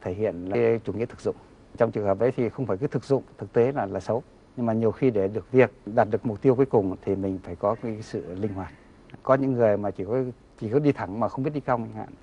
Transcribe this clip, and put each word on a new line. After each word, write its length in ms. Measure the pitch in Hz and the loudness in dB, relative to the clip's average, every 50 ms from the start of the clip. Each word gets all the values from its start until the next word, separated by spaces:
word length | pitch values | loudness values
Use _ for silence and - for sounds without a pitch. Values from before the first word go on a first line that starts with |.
thể 120 | - 95 90 | -6 -6 -4
hiện 360 | 98 107 104 85 85 90 92 | -2 -2 -2 -2 -4 -6 -4
là 60 | 101 | 0
cái 240 | 120 117 113 117 113 110 | 2 2 2 2 0 -2
chủ 80 | - 92 | -4 -6
nghĩa 140 | 104 117 | -4 -4
thực 140 | - - - | -6 -6 -6
dụng. 160 | - 104 - - - - - - - - - | -4 -4 -4 -6 -8 -20 -20 -20 -20 -8 -2
Trong 140 | - 117 113 | 0 0 0
trường 160 | - 113 104 | 0 0 0
hợp 120 | 101 98 95 | 0 2 2
đấy 120 | 113 127 127 | 2 0 2
thì 120 | - 123 107 | 0 -2 -2
không 180 | - - 135 | -2 -4 -4
phải 100 | 107 101 | -4 -4
cứ 100 | 92 135 | -2 -4
thực 180 | 147 - - - | -4 -4 -4 -2
dụng, 180 | - 139 127 - - - - | 0 0 0 -2 -4 -14 -14
thực 140 | 107 98 - | -10 -2 2
tế 200 | 120 117 127 143 | 2 4 4 2
là, 140 | 143 107 | -2 -4
là 140 | 98 98 95 | -4 -4 -6
xấu. 220 | - - 110 123 - - - - _ - - | -4 -2 -2 -2 -4 -8 -16 -20 _ -16 -8
Nhưng 100 | - 117 | -4 -2
mà 60 | 117 113 | 0 0
nhiều 200 | 113 113 110 104 | 2 2 0 2
khi 180 | - 143 131 | 2 2 2
để 180 | 113 101 95 95 | 2 2 0 0
được 240 | 104 107 92 - - | -2 -4 -6 0 4
việc, 200 | 127 123 110 - - - | 4 4 4 2 -4 -12
đạt 220 | 104 107 120 110 104 | -2 2 2 2 2
được 160 | 110 104 - | 2 -2 -2
mục 160 | 123 107 98 - | -2 -4 0 2
tiêu 120 | 139 127 | 4 4
cuối 120 | 117 139 | 4 4
cùng 300 | 131 - 117 98 95 90 87 - | 2 4 2 2 2 -2 -4 -4
thì 120 | - 98 | -2 -2
mình 220 | 95 95 95 95 95 - | -2 -2 -2 -4 -4 -6
phải 140 | 92 87 | -10 -8
có 200 | - - 101 110 113 - | -2 -2 -2 -2 -2 -4
cái 160 | 117 110 107 107 | -8 -8 -8 -10
sự 320 | - - 107 73 85 90 | -8 -8 -8 -8 -8 -8
linh 200 | 95 104 107 98 | -6 -6 -6 -4
hoạt. 180 | 95 92 82 - - - - - - - - - - - | -6 -10 -10 -12 -18 -20 -20 -20 -20 -20 -20 -20 -4 2
Có 120 | - 131 | 2 2
những 180 | 135 135 135 131 | 4 4 2 2
người 240 | 120 120 110 104 | 4 4 4 4
mà 140 | 104 104 101 | 4 0 -4
chỉ 140 | 95 - 98 | -4 -6 -6
có, 120 | 92 117 131 131 127 117 - - - _ - | -4 -2 -2 -2 -4 -6 -12 -16 -20 _ -10
chỉ 100 | 120 107 | -4 -2
có 80 | 113 143 | 0 2
đi 140 | 151 143 131 | 2 2 2
thẳng 280 | - 110 85 95 113 | 0 -2 -6 -4 -2
mà 80 | 120 98 | -2 -2
không 160 | - - 131 | -2 -2 -4
biết 60 | 156 151 | -4 -4
đi 60 | 147 | -4
cong 240 | - - 127 117 113 | -2 -2 -2 -2 -2
chẳng 120 | 113 110 | -6 -10
hạn, 120 | 110 107 - - - | -10 -12 -12 -12 -10